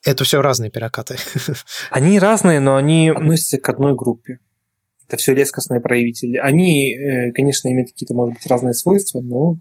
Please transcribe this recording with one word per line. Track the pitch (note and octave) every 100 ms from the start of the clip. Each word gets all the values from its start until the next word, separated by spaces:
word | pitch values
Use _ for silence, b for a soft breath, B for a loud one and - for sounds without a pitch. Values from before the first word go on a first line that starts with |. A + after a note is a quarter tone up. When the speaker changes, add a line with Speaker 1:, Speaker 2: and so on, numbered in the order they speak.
| -
Speaker 1:
Это | C3
всё | C3+ D3
разные | C#3 B2+ A2
Перокаты. | - A2+ - - B2+ -
<laughs> | C3+ - C3+ - - -
Speaker 2:
Они | - D#3 G3+
разные, | G3 A3+ F3+ D3+
но | C3+ C3+
они | C#3+ E3 D#3+
относятся | D#3 D#3+ D#3+ - C3+
к | -
одной | B2+ C#3
группе. | C3 A#2+ A#2 - B2 _ _ _ _ _ _ _
Это | A2+
всё | -
резкостные | C3 C#3 - - B2
проявители. | A#2+ B2 A#2+ A#2 A#2+ B2+
Они, | C#3 D3+ F#3 D3 C#3 A#2+
э, | C#3 B2+ B2
конечно, | A#2+ C#3 C3 B2+
имеют | B2+ B2
какие-то, | - -
может | A#2+ A#2+ A#2
быть, | D#3
разные | B2 B2
свойства, | A#2+ F3 G3+ G3 B2+
но, | B2 B2 E3 E3+